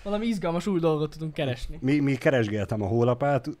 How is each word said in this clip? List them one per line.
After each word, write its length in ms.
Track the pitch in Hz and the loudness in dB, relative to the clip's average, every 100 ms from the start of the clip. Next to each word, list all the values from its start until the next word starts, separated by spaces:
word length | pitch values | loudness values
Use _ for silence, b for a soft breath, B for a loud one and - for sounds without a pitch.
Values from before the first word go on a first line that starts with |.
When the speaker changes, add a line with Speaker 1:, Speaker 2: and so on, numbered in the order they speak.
Speaker 1:
valami 220 | 202 208 233 | -4 -2 -2
izgalmas 420 | 208 175 165 190 | -2 -2 -2 0
új 120 | 185 | 2
dolgot 320 | 165 156 151 | 2 2 0
tudunk 220 | 156 160 | -6 -8
keresni. 440 | 151 139 123 - 151 | -4 -2 -2 -6 -4
Speaker 2:
Mi, 180 | 131 147 | 0 2
mi 160 | 139 131 | 2 2
keresgéltem 640 | 160 135 107 107 98 110 | 2 2 2 0 -2 -2
a 60 | 101 | 0
hólapát 600 | 117 120 123 143 139 151 - | 2 2 2 2 0 -2 -10